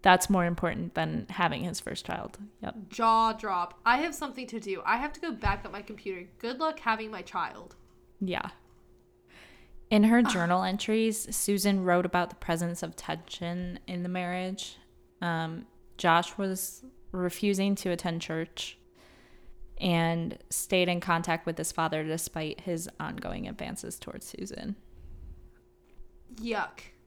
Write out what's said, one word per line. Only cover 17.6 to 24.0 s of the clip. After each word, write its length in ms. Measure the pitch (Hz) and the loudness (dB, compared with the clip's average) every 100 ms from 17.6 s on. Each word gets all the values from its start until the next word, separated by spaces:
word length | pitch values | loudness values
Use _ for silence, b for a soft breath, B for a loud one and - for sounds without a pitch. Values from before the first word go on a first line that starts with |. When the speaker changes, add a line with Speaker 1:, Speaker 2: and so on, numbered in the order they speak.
| 196 196 | 2 2
Speaker 1:
to 140 | 185 | 0
attend 320 | 170 180 165 | -2 -2 -4
church 560 | - 160 165 - - - - b b b b b b b - - | -4 -4 -4 -6 -10 -10 -20 b b b b b b b -12 -4
and 560 | 185 170 165 170 165 - - | 2 2 2 0 -2 -8 -6
stayed 380 | - - 185 180 | -6 2 4 4
in 100 | 175 | 2
contact 480 | 180 170 170 165 170 | 2 0 2 -2 -2
with 120 | 165 | -4
his 120 | 160 | -4
father 320 | - 160 156 | 0 0 0
despite 600 | 156 160 - 165 156 - | -2 -4 -4 -4 -6 -6
his 260 | - 180 175 - | -4 -4 -6 -8
ongoing 480 | - - 87 87 92 | -8 -6 -6 -6 -8
advances 540 | - - - - - | -8 -8 -8 -10 -10